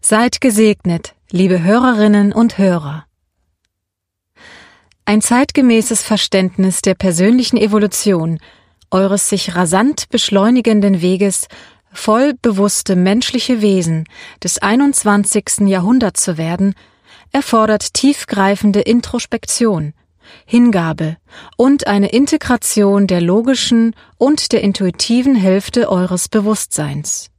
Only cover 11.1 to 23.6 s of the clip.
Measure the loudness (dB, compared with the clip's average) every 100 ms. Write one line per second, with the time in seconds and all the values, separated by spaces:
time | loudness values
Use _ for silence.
11.1 | 0 0 -2 -8 -14 -20 _ _ -10 -2
12.1 | 2 0 0 -2 0 0 -2 -2 0 2
13.1 | 0 -2 -4 -2 0 2 0 0 -4 -6
14.1 | -14 -20 -12 -8 -4 0 2 2 2 2
15.1 | 2 2 -2 -4 -2 0 2 2 2 0
16.1 | -2 -6 -4 -4 -2 -2 -4 _ _ _
17.1 | -20 _ -6 0 0 2 0 -2 0 0
18.1 | 0 -4 -2 0 2 0 0 0 0 -2
19.1 | -8 -6 -10 -6 -2 0 0 -6 -10 _
20.1 | _ _ -20 _ 2 4 2 -2 -4 -6
21.1 | -8 _ -20 -20 _ 2 2 0 0 0
22.1 | 0 0 -2 0 -2 -2 0 2 2 2
23.1 | 0 2 0 0 -2